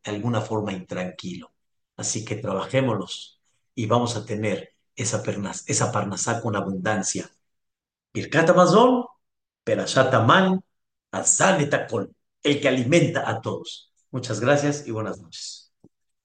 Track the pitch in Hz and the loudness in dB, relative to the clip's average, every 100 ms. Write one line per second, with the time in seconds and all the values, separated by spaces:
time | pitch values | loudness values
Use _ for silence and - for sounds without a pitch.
0 | - 104 120 113 - 107 98 92 - 90 | -8 -4 -2 -2 -2 -4 -4 -6 -8 -8
1 | 90 - 92 85 - _ _ _ _ - | -8 -8 -10 -12 -14 _ _ _ _ -10
2 | 120 113 113 107 107 95 92 131 127 104 | -6 -6 -6 -6 -4 -4 -2 0 2 0
3 | 92 - - _ _ _ _ - 107 120 | -4 -12 -14 _ _ _ _ -6 0 2
4 | 117 110 - 107 110 92 - _ _ - | 2 -4 -6 -4 -2 -4 -6 _ _ -8
5 | 120 101 - 98 95 - - 123 113 107 | -4 -2 -4 -4 -6 -8 -4 -2 0 -2
6 | 98 95 - 113 117 101 95 92 107 98 | -4 -4 -2 -2 -2 -2 -2 -4 -2 -2
7 | 95 92 - _ _ _ _ _ _ _ | -2 -6 -8 _ _ _ _ _ _ _
8 | _ - - 156 165 175 165 202 254 247 | _ -8 -2 2 4 6 6 8 6 4
9 | - _ _ _ _ _ - 101 98 135 | -2 _ _ _ _ _ -2 -2 2 2
10 | 127 123 117 175 190 185 - _ _ _ | 4 4 6 6 4 0 -4 _ _ _
11 | _ 95 - - 185 175 143 139 - 117 | _ -4 0 2 4 4 2 0 -2 -6
12 | 143 _ _ _ 147 143 139 127 120 170 | -6 _ _ _ -2 2 2 0 2 4
13 | 127 - - 110 110 - - - - _ | 4 0 -4 -4 -4 -8 -8 -14 -18 _
14 | _ 131 - 107 123 143 143 143 - 110 | _ -8 -6 -2 2 2 2 -2 -6 -6
15 | 101 95 - - - - - _ _ _ | -6 -8 -14 -16 -14 -16 -20 _ _ _
16 | _ _ | _ _